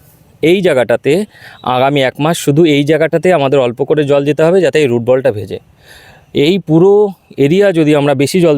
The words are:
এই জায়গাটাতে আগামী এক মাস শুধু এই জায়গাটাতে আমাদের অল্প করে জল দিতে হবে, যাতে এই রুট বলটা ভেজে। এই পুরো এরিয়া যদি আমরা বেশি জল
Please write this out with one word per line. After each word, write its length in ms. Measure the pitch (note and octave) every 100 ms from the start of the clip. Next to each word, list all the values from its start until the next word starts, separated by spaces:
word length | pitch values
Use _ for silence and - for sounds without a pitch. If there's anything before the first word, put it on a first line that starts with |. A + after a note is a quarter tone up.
| _ _ _ _
এই 160 | D3+ F#3+ F3+
জায়গাটাতে 460 | C3 A2+ A#2 B2+ E3 G#3+ - - -
আগামী 380 | - B2+ C3+ C#3+ C3
এক 80 | -
মাস 120 | D3+ E3+
শুধু 180 | - C#3+ E3+
এই 80 | C#3+ C#3+
জায়গাটাতে 380 | D#3 D#3 E3 F3+ E3+
আমাদের 200 | C3+ C#3 B2
অল্প 120 | A#2+ C#3
করে 140 | D3+
জল 180 | C#3+ C#3+
দিতে 180 | C#3+ D3 D#3+
হবে, 120 | F#3+
যাতে 180 | D#3 D#3
এই 40 | C#3+
রুট 100 | A#2+ A#2
বলটা 200 | C3 B2+ G#2
ভেজে। 220 | G2 G2 - _ - - - - _
এই 200 | - D3 F#3+ D#3+
পুরো 240 | D#3+ F#3+ G3+ G#3 F3+ _ -
এরিয়া 220 | C#3 F3+ G3+ E3
যদি 140 | D3+ D3+
আমরা 140 | C#3+
বেশি 240 | C3+ C#3 F#3
জল 160 | E3+